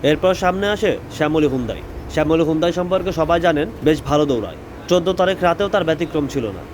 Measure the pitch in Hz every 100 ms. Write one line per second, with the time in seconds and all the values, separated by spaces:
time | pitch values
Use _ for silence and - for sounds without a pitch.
0 | 139 151 185 185 185 185 202 208 208 120
1 | - - 151 156 151 131 113 90 - -
2 | - - 151 160 156 156 170 175 180 185
3 | 180 165 156 170 175 151 170 - 143 151
4 | 131 147 147 123 95 78 - - - 180
5 | 170 185 185 185 175 170 202 202 160 156
6 | 170 156 143 139 110 92 76